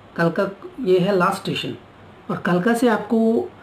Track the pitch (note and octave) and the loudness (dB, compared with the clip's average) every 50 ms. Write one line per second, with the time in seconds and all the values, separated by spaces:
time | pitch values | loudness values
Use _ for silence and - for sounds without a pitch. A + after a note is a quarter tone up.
0 | - - - - E3+ E3+ E3 - G3+ F#3+ - - - F#4 - - C4 F#3 F3+ F#3 | -20 -12 -4 -2 -2 0 0 0 -4 -4 -4 -10 -16 -16 -10 -6 0 2 2 4
1 | E3+ G3+ G#3 F#3 F3 F#3+ G3 - - - C#3+ - - C#3 - - - - - - | 4 2 2 2 2 0 0 -2 -6 -6 -6 -6 -6 -8 -10 -12 -14 -20 -20 -20
2 | - - - - - - F#3+ E3+ - - F3 F3+ F3 A#3 A#3 A#3 - A#3+ G#3+ G#3 | -20 -20 -20 -16 -10 -8 -8 -4 -2 0 0 2 2 2 0 2 2 2 2 0
3 | G#3+ - A#3+ A3+ A3+ A3+ A3+ A#3+ - - - - | -2 0 0 2 2 2 2 0 0 -4 -8 -18